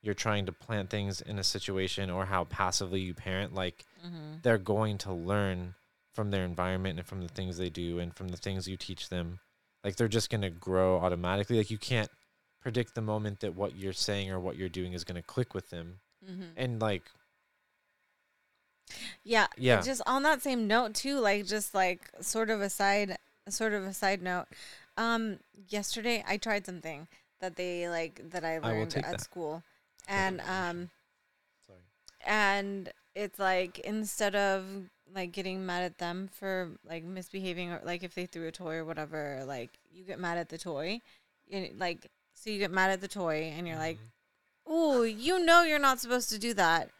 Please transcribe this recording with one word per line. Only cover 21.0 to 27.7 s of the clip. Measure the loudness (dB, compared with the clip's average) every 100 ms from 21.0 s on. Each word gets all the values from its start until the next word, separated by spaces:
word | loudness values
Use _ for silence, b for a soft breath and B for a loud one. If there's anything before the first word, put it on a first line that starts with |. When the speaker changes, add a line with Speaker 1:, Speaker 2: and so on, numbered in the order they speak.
| -2 2
Speaker 2:
like, | 4 4 0
just, | -4 0
like, | 2 4 2 -6 -10
sort | -4 0 2
of | 2
a | 0
side, | 2 4 4 2 -4 _ _ -8
sort | -2 0
of | 0
a | -4
side | 0 0 2
note. | 0 -2 -4 B B B B -2
Um, | 2 2 0 -4 _ -20 -6
yesterday, | -4 -4 -2 0 0 0
I | -2
tried | 0 -2 -2
something | -10 -8 -10 -12 b b _
that | -8 -4
they, | -4